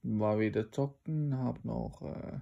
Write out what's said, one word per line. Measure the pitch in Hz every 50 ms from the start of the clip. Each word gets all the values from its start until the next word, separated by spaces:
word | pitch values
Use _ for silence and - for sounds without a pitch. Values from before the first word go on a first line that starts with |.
| -
Ich | 117 110 107
war | 107 107 107 107
wieder | 110 107 104 107 113 -
zocken, | - - 139 139 139 _ - - 156 151 151 147 135
hab | 131 127 120 - - -
noch, | 113 113 - 58 - - - -
äh, | 71 - - - - - 139